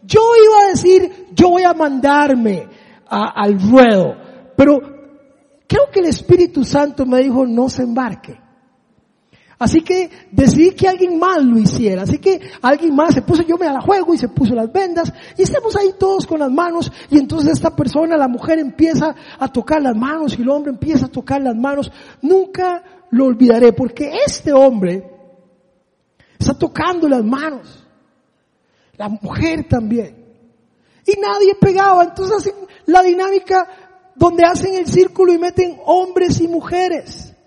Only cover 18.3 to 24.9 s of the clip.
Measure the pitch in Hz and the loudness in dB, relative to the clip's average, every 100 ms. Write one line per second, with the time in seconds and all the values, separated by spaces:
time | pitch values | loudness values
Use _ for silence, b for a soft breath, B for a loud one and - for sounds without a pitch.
18.3 | 240 - 320 285 - 320 294 311 - B | -4 -2 -2 -2 -2 0 0 -4 -6 B
19.3 | B 262 247 - 311 269 220 254 311 302 | B -6 -6 -2 -2 0 -2 -4 -4 -6
20.3 | 220 240 285 294 254 294 294 254 254 - | -4 -2 -2 -4 -8 -2 -2 -2 -8 -6
21.3 | 277 269 226 269 285 233 B B B 277 | -4 -4 -4 -4 -4 -8 B B B 0
22.3 | 381 381 370 370 349 b b _ 240 269 | 0 0 -4 -4 -6 b b _ 0 0
23.3 | 226 247 226 240 - 254 - 285 349 571 | 4 4 6 4 2 -6 -8 -8 -4 -4
24.3 | - 311 277 269 226 185 | -4 0 4 4 2 -4